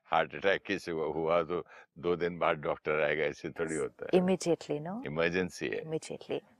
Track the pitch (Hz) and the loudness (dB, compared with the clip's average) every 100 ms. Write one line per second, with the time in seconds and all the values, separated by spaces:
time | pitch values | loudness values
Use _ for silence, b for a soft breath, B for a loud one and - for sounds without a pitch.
0 | - 82 82 73 98 92 - 92 - 80 | 0 2 2 0 2 2 0 -4 -2 -2
1 | 78 78 80 85 80 87 B B - - | 0 0 2 4 2 -2 B B -20 -6
2 | 87 87 87 85 80 82 78 76 76 76 | 0 0 0 2 2 2 0 -2 0 2
3 | 73 76 73 71 82 - 82 80 67 - | 2 2 0 -2 -8 -4 -4 -2 -4 -6
4 | - 185 180 185 170 160 - 147 156 214 | 0 2 4 2 0 -2 -2 -6 -6 -8
5 | 135 73 87 90 90 - - - 160 156 | -4 0 2 2 0 -2 -4 -4 -4 -6
6 | - - - - - _ | -6 -10 -8 -8 -8 _